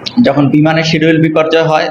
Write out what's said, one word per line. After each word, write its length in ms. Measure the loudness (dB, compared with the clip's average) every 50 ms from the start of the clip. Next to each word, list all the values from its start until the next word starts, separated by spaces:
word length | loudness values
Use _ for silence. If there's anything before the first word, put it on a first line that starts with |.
| -14 -4 -2 0 0
যখন 260 | 2 2 0 0 0
বিমানের 360 | 2 2 2 2 0 0 -2
শিডিউল 380 | -2 -2 0 0 0 2 2 0
বিপর্যয় 400 | 0 0 0 -2 0 0 0 0
হয়, 260 | 0 0 -2 -2 -4